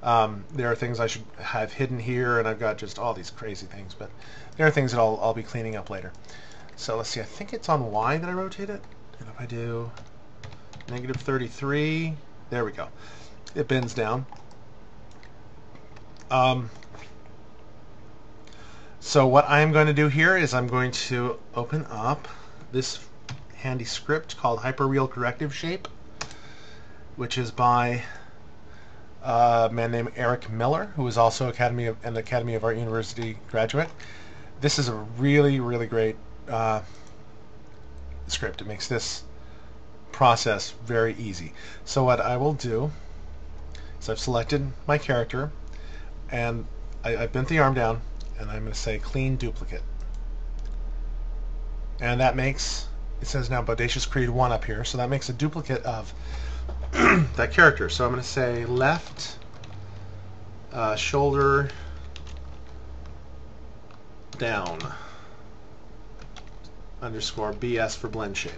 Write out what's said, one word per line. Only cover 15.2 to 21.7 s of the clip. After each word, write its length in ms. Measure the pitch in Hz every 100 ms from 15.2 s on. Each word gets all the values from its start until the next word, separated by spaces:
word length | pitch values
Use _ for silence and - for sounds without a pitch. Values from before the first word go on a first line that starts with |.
| - - - - - - - - - - -
Um, 400 | 131 127 127 117 - - - - - - - - - - - - - - - - - - - - - - -
so 280 | - 151 131
what 180 | 131 143
I'm 240 | 143 156
going 160 | 156 151
to 60 |
do 140 | 147 151
here 280 | 139 165 185
is 200 | 160 127
I'm 120 | 123
going 240 | 123 127
to 460 | 123 - 127 123 113 -
open 320 | - 120